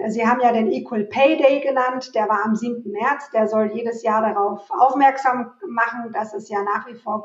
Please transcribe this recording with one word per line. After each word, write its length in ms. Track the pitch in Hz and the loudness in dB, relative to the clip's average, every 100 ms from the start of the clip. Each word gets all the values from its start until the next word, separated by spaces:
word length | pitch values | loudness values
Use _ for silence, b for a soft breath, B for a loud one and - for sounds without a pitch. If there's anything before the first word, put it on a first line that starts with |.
| 220 | -4
Sie 180 | 226 220 | -2 0
haben 140 | 247 | 2
ja 120 | 247 | 2
den 180 | 226 220 | 2 0
Equal 320 | 226 - 220 | -2 -4 -4
Pay 320 | 202 - 277 311 | -4 2 4 6
Day 240 | 277 277 | 4 4
genannt, 540 | 277 262 254 254 254 233 | 0 0 0 -2 -4 -2
der 140 | 214 | 0
war 160 | 208 214 | 0 0
am 100 | 208 | -2
siebten 360 | 240 240 214 | -2 -6 -8
März, 400 | 202 240 285 - | -4 -2 -4 -4
der 160 | 226 214 | -2 0
soll 220 | 220 214 | 0 0
jedes 280 | 220 233 226 | -2 -6 -4
Jahr 200 | 226 214 | -2 0
darauf 400 | 220 208 202 - - | 0 0 -2 -4 -6
aufmerksam 840 | 190 254 269 269 262 262 247 233 - 202 | 4 4 6 4 4 0 0 -4 -10 -6
machen, 460 | 233 233 240 226 | -2 -2 -4 -8
dass 200 | 214 214 | -8 -8
es 140 | 202 - | -8 -8
ja 160 | 202 | -4
nach 240 | 202 214 240 | -2 -4 -6
wie 80 | 226 | -12
vor 260 | - 214 | -8 -8